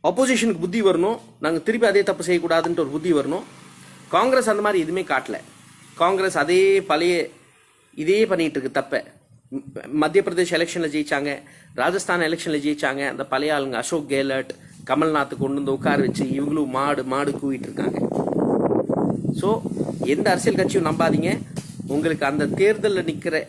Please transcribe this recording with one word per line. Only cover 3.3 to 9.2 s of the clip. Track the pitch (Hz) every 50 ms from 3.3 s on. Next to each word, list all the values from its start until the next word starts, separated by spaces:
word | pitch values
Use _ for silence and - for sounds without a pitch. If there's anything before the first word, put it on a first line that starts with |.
| 160 196 - - - - - - - - - - - - - -
காங்கிரஸ் | - 175 220 262 262 262 226 220
அந்த | 214 208
மாதிரி | 208 208 202 185
எதுவுமே | 160 156 175 190
காட்டல. | 180 - 147 131 - - 107 - - - - - - - - - - - -
காங்கிரஸ் | - 165 180 196 190 190 190 175 165
அதே | 143 156 180 185 190 196 196 196
பழைய | 185 - 151 156 170 175 175 170 143 - - - _ _ _ _ _ _ _ _ _ _ _
இதே | - 156 165 196 214 220
பண்ணிட்டு | 190 190 175 165 156 147 143
இருக்கு | 127 131 - 143
தப்ப. | 131 - 143 113 - - - _